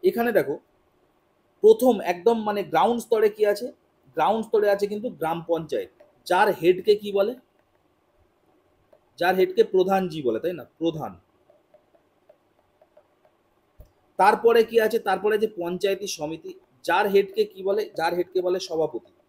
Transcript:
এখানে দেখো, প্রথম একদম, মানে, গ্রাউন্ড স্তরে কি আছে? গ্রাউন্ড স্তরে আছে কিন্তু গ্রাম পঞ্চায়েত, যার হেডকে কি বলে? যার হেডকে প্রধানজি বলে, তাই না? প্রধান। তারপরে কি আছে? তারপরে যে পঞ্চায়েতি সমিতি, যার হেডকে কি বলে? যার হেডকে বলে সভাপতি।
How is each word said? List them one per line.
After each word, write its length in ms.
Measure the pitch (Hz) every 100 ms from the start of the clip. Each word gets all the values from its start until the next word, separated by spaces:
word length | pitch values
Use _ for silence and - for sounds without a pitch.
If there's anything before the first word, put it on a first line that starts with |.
এখানে 300 | 180 214 240
দেখো, 260 | 202 135 151 _ _ _ _ _ _ _ _ _ _
প্রথম 400 | 208 220 254 214
একদম, 420 | 170 175 196 233
মানে, 200 | 214 202
গ্রাউন্ড 400 | 175 160 196 240
স্তরে 260 | - 220 214
কি 180 | 208 208
আছে? 260 | 202 247 - _ _ _
গ্রাউন্ড 320 | - 160 220 220
স্তরে 240 | 220 208
আছে 160 | 196 202
কিন্তু 220 | 208 233
গ্রাম 340 | 175 160 170 165
পঞ্চায়েত, 440 | 165 156 123 95 _ _ _
যার 240 | - 180 208 175
হেডকে 340 | 160 185 202
কি 180 | 208 208
বলে? 220 | 196 202 254 _ _ _ _ _ _ _ _ _ _ _ _ _ _ _ _ _ _
যার 180 | 175
হেডকে 300 | 185 185 185
প্রধানজি 580 | 220 185 185 190 185 156
বলে, 180 | 131 113
তাই 120 | 160
না? 120 | 175 123 _
প্রধান। 340 | 165 156 120 90 _ _ _ _ _ _ _ _ _ _ _ _ _ _ _ _ _ _ _ _ _ _ _ _ _ _ - _ _ _
তারপরে 480 | 190 220 226 233
কি 160 | 220 226
আছে? 180 | 220 226
তারপরে 400 | 214 185 202 214
যে 100 | 214 196
পঞ্চায়েতি 500 | 175 180 196 196 196
সমিতি, 480 | - 151 160 190 - _ _
যার 240 | - 175 202
হেডকে 360 | 196 190 -
কি 180 | 208 190
বলে? 280 | 190 202 208 -
যার 180 | 165
হেডকে 280 | 175 170 185
বলে 180 | 180 180
সভাপতি। 520 | 180 165 151 113 _ _